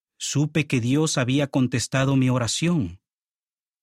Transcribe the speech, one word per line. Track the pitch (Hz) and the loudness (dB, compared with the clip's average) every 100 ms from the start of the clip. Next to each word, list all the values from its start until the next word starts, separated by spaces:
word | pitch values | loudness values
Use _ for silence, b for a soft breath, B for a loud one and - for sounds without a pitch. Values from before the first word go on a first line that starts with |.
| _ - | _ -12
Supe | - 143 151 160 143 | -4 -2 0 0 0
que | 131 | 0
Dios | 117 143 156 147 | 2 0 2 0
había | 120 139 143 | 0 0 0
contestado | 143 127 123 - 135 135 135 | 0 0 0 -2 0 2 2
mi | 127 | 2
oración. | 127 113 - 165 170 90 87 _ _ _ _ _ _ _ _ | 0 -2 -2 0 0 -2 -8 _ _ _ _ _ _ _ _